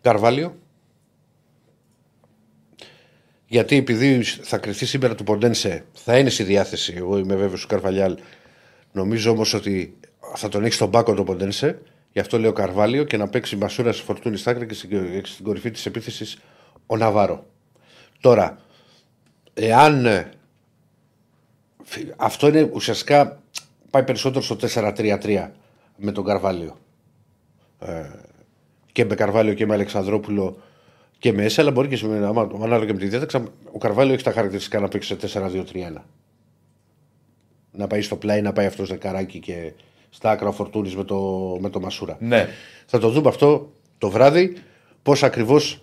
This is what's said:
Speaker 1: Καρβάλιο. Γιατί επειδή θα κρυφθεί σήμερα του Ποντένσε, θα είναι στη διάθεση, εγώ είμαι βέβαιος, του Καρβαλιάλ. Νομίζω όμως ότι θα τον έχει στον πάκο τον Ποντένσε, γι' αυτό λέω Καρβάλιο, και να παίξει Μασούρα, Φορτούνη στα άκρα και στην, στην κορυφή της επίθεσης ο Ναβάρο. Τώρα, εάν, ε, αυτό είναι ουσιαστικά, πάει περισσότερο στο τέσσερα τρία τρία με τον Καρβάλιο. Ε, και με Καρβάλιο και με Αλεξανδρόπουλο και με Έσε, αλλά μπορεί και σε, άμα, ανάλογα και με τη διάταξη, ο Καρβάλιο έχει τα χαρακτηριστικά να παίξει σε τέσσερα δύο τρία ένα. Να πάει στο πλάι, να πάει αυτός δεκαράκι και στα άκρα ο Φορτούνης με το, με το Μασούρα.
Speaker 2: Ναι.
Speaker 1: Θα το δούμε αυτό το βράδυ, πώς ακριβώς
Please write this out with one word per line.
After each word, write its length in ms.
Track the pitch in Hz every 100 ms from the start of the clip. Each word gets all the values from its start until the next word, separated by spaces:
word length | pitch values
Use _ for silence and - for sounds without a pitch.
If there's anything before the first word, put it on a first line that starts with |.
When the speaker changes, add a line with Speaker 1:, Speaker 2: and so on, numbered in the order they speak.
Speaker 1:
Καρβάλιο. 560 | 123 107 110 131 170 - _ _ _ _ _ _ _ _ _ _ _ _ _ _ _ _ _ _ _ _ _ _ - _ _ _ _ _ _
Γιατί 300 | 113 110 143
επειδή 460 | 127 110 139 131
θα 360 | 107 - - 110
κρυφθεί 280 | 104 101 127
σήμερα 280 | 135 127
του 100 | 113
Ποντένσε, 600 | 104 104 120 113 104 87 -
θα 260 | - - 120
είναι 120 | 135
στη 120 | -
διάθεση, 520 | 95 101 95 82 - 90
εγώ 220 | 90 101
είμαι 160 | 95 98
βέβαιος, 240 | 98 90
του 60 | -
Καρβαλιάλ. 500 | 104 95 95 95 87 - - _ _ _ _ _
Νομίζω 380 | 98 95 113 110
όμως 240 | 110 110
ότι 420 | 107 101 98 87 - - _ - -
θα 120 | 104
τον 160 | 101
έχει 100 | 113
στον 160 | 110 107
πάκο 240 | 113 117
τον 100 | 101
Ποντένσε, 540 | 95 90 98 101 143 180 - _ _
γι' 80 | -
αυτό 180 | 98 117
λέω 140 | 110
Καρβάλιο, 520 | 101 98 92 107 131
και 120 | 147 110
να 120 | 101
παίξει 280 | 123 - 104
Μασούρα, 360 | 101 - 117
Φορτούνη 440 | 107 - 104 123 101
στα 140 | 120
άκρα 140 | 120
και 100 | 117
στην, 480 | 107 92 101 90 95 95
στην 180 | -
κορυφή 260 | 98 101 120
της 160 | 110 -
επίθεσης 520 | 117 110 - 110 - _ _ _ _ _
ο 100 | 113
Ναβάρο. 500 | 113 104 98 82 - _ _ _ _ _ _ _
Τώρα, 380 | 127 113 85 - _ _ _ _ _ _ _ _ _
εάν, 520 | - 110 117 151 147 120
ε, 240 | 98 80 - _ _ _ _ _ _ _ _ _ _ _ _ _ _ - - - -
αυτό 320 | 110 - 147
είναι 220 | 151 151
ουσιαστικά, 680 | - - 110 - 143 139 - _ - - _ _
πάει 120 | 139
περισσότερο 400 | 123 117 135 131
στο 120 | 131 107
τέσσερα 360 | 120 117 107
τρία 260 | 104 107 101
τρία 360 | 101 101 82 - _ _ _ _
με 160 | 101
τον 120 | 101
Καρβάλιο. 540 | 98 98 95 90 82 - _ _ _ _ _ _ _ _ _ _
Ε, 260 | 90 82 73 - - _ _ _ _ _ _
και 120 | -
με 100 | 110
Καρβάλιο 400 | 101 104 104 107
και 120 | 101 107
με 80 |
Αλεξανδρόπουλο 840 | 107 101 104 95 107 104 101 95 92 - _ _ _ _ _
και 140 | 120
με 120 | 101
Έσε, 160 | 104 -
αλλά 100 | 147
μπορεί 180 | 127 139
και 80 | 127
σε, 100 | 107
άμα, 420 | 107 101 110 107
ανάλογα 320 | 101 110 117 107
και 60 |
με 60 | 101
τη 80 | 98
διάταξη, 340 | 113 147 131 117 - -
ο 60 | 107
Καρβάλιο 360 | 117 104 135
έχει 80 | 131
τα 100 | 127
χαρακτηριστικά 480 | 110 104 98 - 110
να 80 | 98
παίξει 200 | 101 -
σε 80 | 95
τέσσερα 320 | 98 104 95
δύο 160 | 92
τρία 220 | 90 92 87
ένα. 180 | 76 - _ _ _ _ _ _ _ _ _ _ _ _ _ _ _ _
Να 140 | 95 98
πάει 160 | 104
στο 140 | 101 98
πλάι, 260 | 104 107
να 100 | 104
πάει 140 | 98 98
αυτός 220 | - 95
δεκαράκι 500 | 92 98 95 95 87
και 340 | 85 87 80 - _ _ _
στα 200 | - 113
άκρα 180 | 107 101
ο 40 |
Φορτούνης 440 | 101 98 110 98 92
με 80 |
το, 120 | 95 98 98 95 95 90
με 100 | 98
το 100 | 95
Μασούρα. 360 | 92 - 92 78
Speaker 2:
Ναι. 280 | 117 120 92 - - - _
Speaker 1:
Θα 120 | 123
το 100 | 113
δούμε 180 | 127 143
αυτό 440 | - 143 147 147 _ _ _
το 120 | 104
βράδυ, 460 | 98 135 160 185 180 - _ _ _
πώς 200 | - 139
ακριβώς 600 | 135 - 110 147 147 -